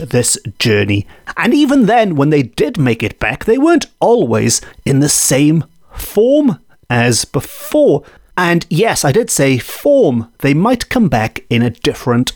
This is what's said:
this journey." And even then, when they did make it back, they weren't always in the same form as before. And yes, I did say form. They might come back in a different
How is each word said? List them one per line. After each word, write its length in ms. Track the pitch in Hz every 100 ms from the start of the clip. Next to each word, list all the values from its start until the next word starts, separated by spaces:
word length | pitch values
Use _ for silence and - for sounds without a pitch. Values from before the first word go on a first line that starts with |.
| 120
this 280 | 123 120 - - -
journey." 480 | 120 104 101 101 101 - - -
And 180 | 175
even 320 | 277 294 285 202
then, 300 | 233 214 151
when 140 | 139
they 140 | 151
did 340 | 123 - 269 240
make 260 | 127 113
it 160 | 104 -
back, 240 | 110 123
they 140 | - 254
weren't 300 | 311 330 - -
always 600 | 185 240 135 110 113 - - - -
in 140 | 139
the 100 | 143
same 560 | - - 131 147 165 - _ -
form 640 | - - - 233 294 294 170 _ _ -
as 340 | 120 120 113
before. 800 | - - - - - 302 277 143 - - _ -
And 300 | 175 170 -
yes, 360 | 151 220 170 147
I 80 |
did 160 | 170 226
say 280 | - 139 127
form. 720 | - - 285 285 190 120 113 -
They 140 | 139
might 360 | 143 202 254 -
come 180 | 247 202
back 360 | 120 110 - -
in 120 | 117
a 80 | 120
different 640 | - - - - 120 127